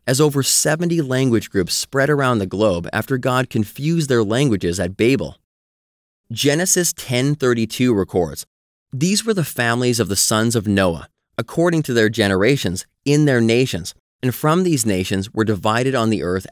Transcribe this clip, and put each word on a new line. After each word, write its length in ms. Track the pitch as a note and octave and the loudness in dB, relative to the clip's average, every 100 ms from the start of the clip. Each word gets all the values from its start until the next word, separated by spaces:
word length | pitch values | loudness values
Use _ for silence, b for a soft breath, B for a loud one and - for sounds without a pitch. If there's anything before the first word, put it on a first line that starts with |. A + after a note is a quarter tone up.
| - | -2
as 120 | C3 | 2
over 220 | D3+ C#3 | 2 0
seventy 580 | B2+ - D3+ D#3+ F3 E3+ | 0 0 0 0 0 -2
language 520 | C3 C3 C3 A2+ - | 0 0 2 2 0
groups 240 | G2 F2 - | -2 -2 -4
spread 340 | - C3+ C#3 | -4 -2 0
around 300 | C#3+ C3 A#2 | 2 2 0
the 80 | F#2 | -2
globe 420 | F#2 G#2+ F2 E2+ | 0 0 0 -4
after 260 | A2 - C3 | -6 -2 -2
God 320 | C3 B2+ B2+ | 0 -2 -2
confused 580 | A#2 G#2 - D3 E3+ C#3 | -2 -4 -4 -2 0 2
their 140 | A#2+ | 2
languages 560 | G2+ A#2+ C#3+ G2 F2 F2+ | 2 2 2 2 -2 -2
at 180 | F2+ G2 | -4 0
Babel. 400 | A#2 C3 D2 - _ _ _ _ _ _ _ _ - | 2 2 -2 -12 _ _ _ _ _ _ _ _ -12
Genesis 600 | A2 C#3 D#3 F#3+ F3+ F3 | -2 0 0 2 0 0
ten 420 | - - A#2+ C#3 D3 | -4 -4 0 0 0
thirty-two 580 | B2+ A#2 A2 - B2+ | 0 0 -2 0 2
records, 520 | G#2 F2+ G2 D#2+ C#2 - _ _ _ _ | 2 0 -2 -2 -6 -16 _ _ _ _
"These 320 | B2+ F3 G3+ A3+ | -4 -2 0 0
were 80 | |
the 100 | G3 | -2
families 560 | D3 - A#2 A#2+ B2 A#2 | -2 -2 0 2 2 0
of 80 | F2+ | 0
the 80 | G2 | 0
sons 400 | - G#2+ A#2 A#2 | 0 2 2 0
of 120 | G2+ | 2
Noah, 420 | G2 F#2 D#2+ - _ _ - | 2 2 0 -10 _ _ -10
according 460 | A2+ - F3 D#3+ | -6 -2 0 0
to 100 | D3 | 0
their 140 | A#2 G#2+ | 2 2
generations, 800 | A2+ G2+ F#2+ A2 C#3 F#2+ F#2 - _ | 2 0 2 2 2 -2 -6 -10 _
in 220 | C#3+ D3 D3 | 0 2 4
their 160 | B2 | 4
nations, 520 | A2+ A#2 C3 F2+ F2 - _ _ | 4 2 2 -4 -10 -16 _ _
and 100 | B2+ | -6
from 300 | - D3+ F3 | -2 0 0
these 220 | F#3 C#3 A2 | 2 0 0
nations 480 | F#2 F#2+ G2 G2 | -2 -2 -4 -4
were 100 | A2 | -2
divided 500 | A2 G2+ G#2+ A2+ C3 | -2 -2 -2 0 0
on 160 | C3 A2+ | 0 0
the 140 | G#2 | -2
earth 240 | E2 F#2+ - | -2 -6 -6